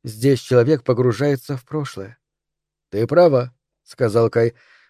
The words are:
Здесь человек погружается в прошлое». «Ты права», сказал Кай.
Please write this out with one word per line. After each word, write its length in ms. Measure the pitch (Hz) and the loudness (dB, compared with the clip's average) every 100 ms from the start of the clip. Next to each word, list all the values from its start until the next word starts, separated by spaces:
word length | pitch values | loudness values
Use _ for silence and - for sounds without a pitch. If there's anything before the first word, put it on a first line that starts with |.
Здесь 360 | 120 107 131 131 | -16 -2 0 0
человек 440 | - 123 117 151 | 2 2 2 0
погружается 720 | - 117 127 110 143 139 - | 0 0 0 0 -2 -4 -6
в 100 | 135 | -12
прошлое». 520 | _ 156 139 - 98 - _ _ _ _ _ _ _ | _ -10 -10 -12 -16 -18 _ _ _ _ _ _ _
«Ты 160 | 101 | -6
права», 480 | 117 156 175 131 123 _ _ _ | 0 4 4 2 -2 _ _ _
сказал 460 | _ - 120 110 113 | _ -4 0 2 2
Кай. 260 | 117 117 _ _ _ | 2 -2 _ _ _